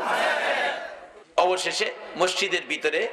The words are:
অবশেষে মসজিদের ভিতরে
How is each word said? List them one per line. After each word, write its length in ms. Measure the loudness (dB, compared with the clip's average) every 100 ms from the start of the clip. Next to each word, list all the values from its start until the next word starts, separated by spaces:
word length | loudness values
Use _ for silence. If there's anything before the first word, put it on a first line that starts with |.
| 0 2 2 2 0 0 0 -2 -8 -14 -18 -20 -6 2
অবশেষে 500 | 4 4 0 -2 -2 -4 -6 0
মসজিদের 480 | 2 2 0 0 -2
ভিতরে 400 | -2 0 0 0